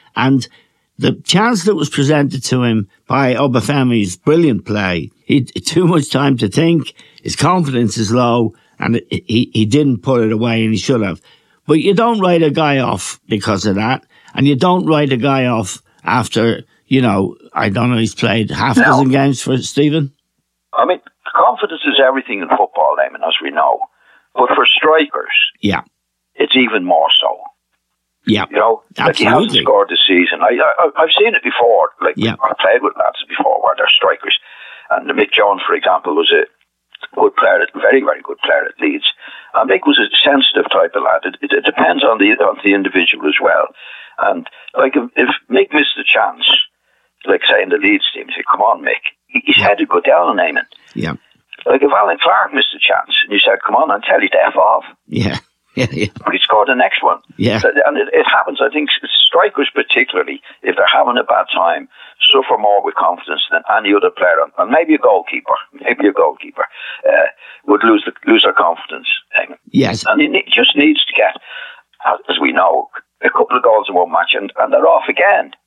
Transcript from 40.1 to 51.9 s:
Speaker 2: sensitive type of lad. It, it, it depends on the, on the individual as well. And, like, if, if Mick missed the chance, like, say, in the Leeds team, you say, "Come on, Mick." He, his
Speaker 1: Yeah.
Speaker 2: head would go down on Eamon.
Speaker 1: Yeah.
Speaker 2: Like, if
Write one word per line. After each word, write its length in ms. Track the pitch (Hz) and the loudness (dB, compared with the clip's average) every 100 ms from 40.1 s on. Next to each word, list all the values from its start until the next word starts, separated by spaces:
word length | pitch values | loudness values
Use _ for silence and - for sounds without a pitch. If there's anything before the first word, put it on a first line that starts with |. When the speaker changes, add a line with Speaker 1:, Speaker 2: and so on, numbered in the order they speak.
Speaker 2:
sensitive 560 | - - - - - - | 2 2 4 2 0 0
type 240 | - 85 - | 0 0 0
of 80 | |
lad. 180 | 65 - 92 | 0 0 -2
It, 120 | - | -8
it, 100 | - | -4
it 120 | - - | -2 -2
depends 380 | - - - | 0 0 2
on 160 | - 113 | 0 2
the, 180 | 101 110 | 2 2
on 160 | 95 - | 0 0
the 120 | 101 101 | 0 0
individual 520 | 98 95 87 80 73 | 0 -2 -2 -2 -2
as 120 | 71 | 0
well. 260 | - 78 73 - - - - - | 0 0 -2 -8 -20 -20 -16 -4
And, 240 | 98 90 - - - - | -4 -4 -8 -18 -8 -2
like, 160 | 135 135 | 0 0
if, 140 | 120 - | -4 -2
if 140 | 127 - - | -2 -2 -2
Mick 240 | 123 196 | 0 0
missed 220 | 151 - - | 0 0 -2
the 80 | - | 0
chance, 400 | 110 107 - - - - _ _ _ _ _ - | 0 0 0 0 0 -2 _ _ _ _ _ -2
like, 160 | 95 - | 0 2
say, 140 | 104 | 0
in 60 | 95 | 2
the 80 | 87 | 0
Leeds 240 | 101 101 - | 2 0 -2
team, 120 | - - | -6 -10
you 80 | - | -8
say, 80 | - | -4
"Come 100 | - | 0
on, 220 | 104 110 | 0 0
Mick." 320 | 76 - - - _ | -2 -4 -6 -14 _
He, 140 | - - | -6 0
his 120 | - | 2
Speaker 1:
Yeah. 120 | - | 2
Speaker 2:
head 100 | - | 0
would 100 | 320 | 0
go 120 | - | 0
down 260 | - 156 175 | 2 2 2
on 100 | 101 | 0
Eamon. 300 | 85 - - - _ | -2 -4 -8 -12 _
Speaker 1:
Yeah. 220 | - 80 - _ _ _ - - | -8 -8 -8 _ _ _ -8 -2
Speaker 2:
Like, 160 | - | 2
if 100 | - | 2